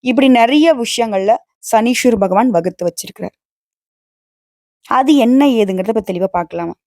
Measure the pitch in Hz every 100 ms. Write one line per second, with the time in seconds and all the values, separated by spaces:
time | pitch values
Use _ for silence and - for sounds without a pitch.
0 | 254 240 269 247 233 294 330 285 233 -
1 | 226 196 196 233 _ _ - 226 233 247
2 | 254 220 190 185 254 175 175 180 175 170
3 | - - 170 _ _ _ _ _ _ _
4 | _ _ _ _ _ _ _ _ _ 254
5 | 269 285 233 262 285 233 202 185 190 226
6 | 196 175 190 180 170 170 170 -